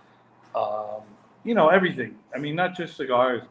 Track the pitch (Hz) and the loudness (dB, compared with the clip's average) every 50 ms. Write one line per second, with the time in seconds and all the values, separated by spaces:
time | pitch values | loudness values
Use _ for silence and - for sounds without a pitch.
0 | _ _ _ _ _ _ _ _ _ _ - 113 110 107 104 107 107 104 107 107 | _ _ _ _ _ _ _ _ _ _ -4 -4 -2 -2 -4 -6 -8 -8 -10 -12
1 | - - - - _ _ _ _ - - 240 208 165 156 175 196 185 175 143 127 | -14 -16 -20 -20 _ _ _ _ -6 -2 2 4 6 6 6 6 4 2 -2 -4
2 | 120 104 - - _ _ - 135 147 147 151 165 180 180 185 180 175 156 - - | -8 -8 -10 -16 _ _ -10 -8 -8 -6 -4 -2 -2 -2 -4 -6 -10 -10 -8 -8
3 | 147 127 123 123 127 131 123 113 113 - | -4 0 2 2 2 2 0 -2 -6 -8